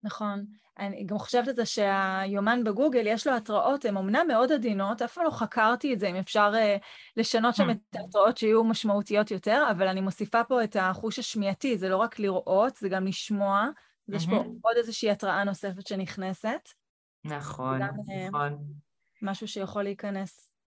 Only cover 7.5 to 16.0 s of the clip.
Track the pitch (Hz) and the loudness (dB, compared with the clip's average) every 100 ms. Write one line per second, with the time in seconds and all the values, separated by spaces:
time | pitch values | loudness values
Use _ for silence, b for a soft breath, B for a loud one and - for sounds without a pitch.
7.5 | - - 226 _ 226 190 208 202 - 220 | 4 2 2 _ -12 -4 4 4 4 4
8.5 | 220 226 220 214 202 196 208 208 190 208 | 4 4 2 2 0 2 0 0 -2 0
9.5 | 240 285 185 190 185 196 - 208 226 233 | 2 2 2 2 2 -2 -4 0 0 2
10.5 | 254 220 208 185 185 226 214 226 226 196 | 2 2 0 0 0 -4 -6 -6 -2 -2
11.5 | 196 277 220 190 190 226 - 202 185 - | -2 -2 -2 0 0 0 0 -2 -2 2
12.5 | 185 240 - 196 190 190 185 - 208 196 | 2 2 0 -4 -2 -2 -4 -4 -2 2
13.5 | 196 233 320 b b - 196 165 202 - | 2 0 -4 b b -8 -4 0 0 0
14.5 | - 220 233 233 214 220 202 202 175 202 | -2 2 2 0 -2 0 0 0 0 -2
15.5 | 196 202 185 196 196 | -4 -6 -8 -8 -6